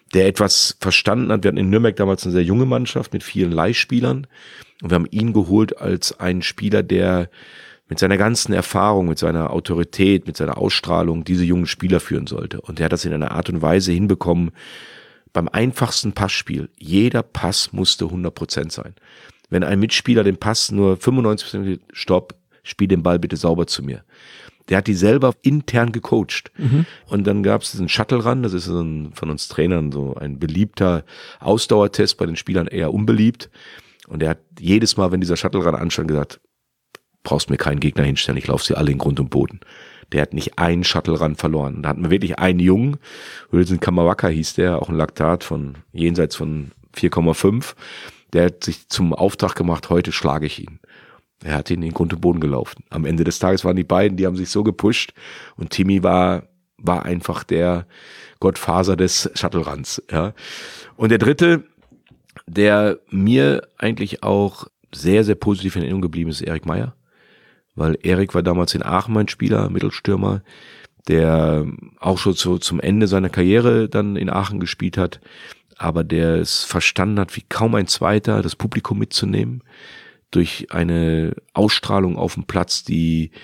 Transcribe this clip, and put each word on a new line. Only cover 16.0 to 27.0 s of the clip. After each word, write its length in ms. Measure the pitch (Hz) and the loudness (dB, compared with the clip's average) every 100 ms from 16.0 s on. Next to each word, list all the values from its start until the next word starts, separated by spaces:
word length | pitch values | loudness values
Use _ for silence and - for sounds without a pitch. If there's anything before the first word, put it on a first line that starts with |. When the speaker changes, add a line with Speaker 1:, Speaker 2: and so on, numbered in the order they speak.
| 107 | -4
Speaker 1:
Passspiel, 560 | - 95 - - - 69 _ | -2 -2 -4 -6 -8 -8 _
jeder 440 | 76 95 120 120 | 0 2 4 0
Pass 520 | 110 - 87 98 - | -4 -4 -2 -2 -4
musste 360 | 95 92 - 82 | -2 -2 0 -4
hundert 260 | 90 87 - | -4 -6 -6
Prozent 360 | 85 - 80 | -6 -6 -6
sein. 240 | - - - _ - - _ _ | -8 -14 -18 _ -20 -20 _ _
Wenn 140 | 90 | -2
ein 160 | 80 98 | 2 2
Mitspieler 440 | 113 - - 117 | 2 0 2 4
den 140 | 98 92 | 4 2
Pass 340 | 107 113 - | -2 -2 -2
nur 260 | 101 98 92 | 2 2 2
fünfundneunzig 540 | - 131 113 107 - | 2 2 2 0 -4
Prozent 300 | 101 98 90 - | -6 -6 -6 -10
Stopp, 440 | - - 92 - - _ _ | -10 0 0 0 -12 _ _
spiel 240 | - - 98 | -16 -2 2
den 160 | 90 | 2
Ball 160 | 85 87 | 2 0
bitte 160 | 85 80 | -2 -2
sauber 320 | 85 85 85 | 0 0 0
zu 160 | - | -4
mir. 200 | 67 62 - _ - - - _ - | -8 -12 -16 _ -20 -20 -20 _ -2
Der 80 | 95 | 0
hat 100 | 101 | 0
die 60 | |
selber 420 | 95 98 135 131 - | 2 4 4 2 2
intern 500 | 135 147 - 120 117 | 2 0 0 0 0
gecoacht. 600 | 110 - 113 98 - - - | -2 0 0 0 -6 -10 -4
Speaker 2:
Mhm. 280 | 135 143 165 - | 0 2 0 -6